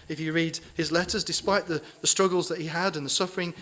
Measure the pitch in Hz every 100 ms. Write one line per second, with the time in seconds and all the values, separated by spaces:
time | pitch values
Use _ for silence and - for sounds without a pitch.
0 | - 156 160 165 165 - - - 156 165
1 | 180 214 - - - 196 175 151 - -
2 | - - 190 180 - 165 160 165 190 156
3 | 139 - 185 185 175 -